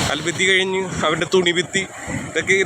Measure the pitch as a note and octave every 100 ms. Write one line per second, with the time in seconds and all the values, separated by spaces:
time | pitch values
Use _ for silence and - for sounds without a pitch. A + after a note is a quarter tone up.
0 | - C#3+ D#3+ D#3+ F#3+ F#3 F#3+ F#3+ F#3 D#3+
1 | E3+ D#3+ E3+ F#3 F3 E3+ F3 G3 F#3 -
2 | - - - E3 E3+ F#3+